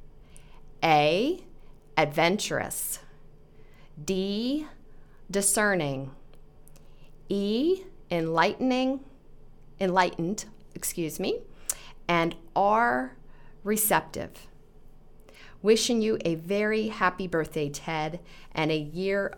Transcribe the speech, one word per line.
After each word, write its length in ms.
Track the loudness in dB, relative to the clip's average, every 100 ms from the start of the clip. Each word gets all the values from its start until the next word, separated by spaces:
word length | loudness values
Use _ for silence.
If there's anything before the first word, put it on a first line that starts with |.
| -20 -20 -20 -20 -20 -20 -18 0
A, 640 | 6 6 6 4 2 -2 -8 -20 -20 -20 -4 2
adventurous. 1000 | 2 4 4 4 0 -2 -4 -6 -6 -8 -12 -20 -20 -20 -20 -20 -20 -20 -20 -10
D, 640 | -4 -2 0 -2 -2 -2 -4 -14 -20 -20 -20 -20 -4
discerning. 840 | 0 2 4 4 2 0 -2 -6 -12 -18 -20 -20 -20 -20 -20 -20 -20 -20 -14 -4
E, 540 | -2 0 0 0 0 -4 -16 -4
enlightening, 920 | -2 0 4 4 2 0 2 0 -2 -6 -20 -20 -20 -20 -20 -14 -2
enlightened, 680 | 2 4 4 2 -2 -4 -8 -14 -16
excuse 460 | -8 -6 -4 -6 -4
me, 200 | -4 -4 -6 -14 -10 -10 -10 -10 0
and 240 | 2 2 -2 -4 2
are 600 | 4 6 4 2 -2 -8 -18 -18 -18 -8
receptive. 840 | -2 2 4 4 2 -8 -10 -12 -20 -20 -20 -20 -20 -20 -20 -20 -20 -20 -20 -2
Wishing 400 | 4 4 4 2
you 160 | 2 0
a 100 | 0
very 540 | -2 -2 0 2 0 -2
happy 400 | 0 0 0 -2
birthday, 400 | -2 -2 -2 -4
Ted, 500 | -4 -4 -2 -2 -6 -14 -20 -8
and 200 | -2 0
a 40 | 0
year 560 | -2 -4 0 0 -2